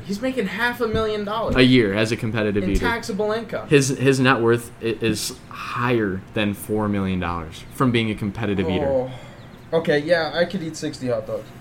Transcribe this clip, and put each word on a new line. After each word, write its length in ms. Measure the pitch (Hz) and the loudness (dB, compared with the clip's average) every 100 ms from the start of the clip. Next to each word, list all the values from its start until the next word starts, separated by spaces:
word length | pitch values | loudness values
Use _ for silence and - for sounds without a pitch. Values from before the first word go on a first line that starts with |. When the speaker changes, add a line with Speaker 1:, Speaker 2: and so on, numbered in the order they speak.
| 131 | -6
Speaker 1:
he's 160 | 208 | -4
making 240 | 262 262 190 | -2 -2 -4
half 340 | 190 240 247 | -2 -2 0
a 60 | 226 | -2
million 360 | 220 220 214 202 | 0 -2 -2 -4
dollars 300 | 220 185 127 | -4 0 6
Speaker 2:
A 60 | |
year 300 | 127 127 104 | 6 8 6
as 180 | 101 110 | 2 0
a 60 | 117 | 0
competitive 460 | 113 110 107 104 | -2 0 0 0
Speaker 1:
in 60 | 95 | 2
Speaker 2:
eater. 100 | 95 | 2
Speaker 1:
taxable 520 | - 233 233 196 214 | 0 -2 -4 -2 -2
income. 360 | 226 214 131 107 | -2 -4 -8 2
Speaker 2:
His, 200 | 147 131 | 2 4
his 300 | 127 131 131 | 2 2 4
net 220 | 131 123 | 4 4
worth 300 | 117 120 - - | 4 2 0 -6
i-, 160 | 113 107 | -4 -2
is 340 | 110 107 - - - | 0 -2 -4 -10 -14
higher 720 | - - 127 123 120 104 92 - | -14 -8 -4 0 2 0 -2 -4
than 220 | 113 104 | -2 -2
four 340 | 98 - 107 104 | -2 -2 0 0
million 320 | 101 95 92 | 0 0 0
dollars 440 | 87 85 82 - - | -2 -4 -6 -12 -14
from 160 | - 131 | 0 2
being 200 | 117 110 | 2 0
a 40 | |
competitive 560 | 104 107 98 107 98 95 | -2 -4 -4 -2 0 0
eater. 160 | 92 139 | 0 0
Speaker 1:
Oh. 240 | 135 127 - - - - - - | 0 -2 -8 -16 -18 -20 -20 -4
Okay, 240 | 165 165 147 | 0 2 2
yeah, 320 | 151 170 156 | 2 2 2
I 120 | 156 175 | -2 -2
could 160 | 196 | -2
eat 120 | 160 156 | -6 -6
sixty 320 | 151 147 127 | -8 -6 -4
hot 180 | 113 110 | -4 -4
dogs. 200 | 107 - - | -8 -10 -16